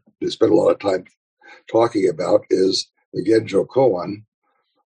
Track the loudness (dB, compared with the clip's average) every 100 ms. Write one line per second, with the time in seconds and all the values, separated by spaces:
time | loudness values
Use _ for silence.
0 | _ _ -8 0 2 4 2 0 -2 -4
1 | -6 _ _ _ -20 -20 -4 0 0 0
2 | -2 -2 0 0 0 0 0 -2 -8 _
3 | _ -8 0 0 0 -2 -2 0 0 0
4 | -6 -12 -16 _ _ _ _ _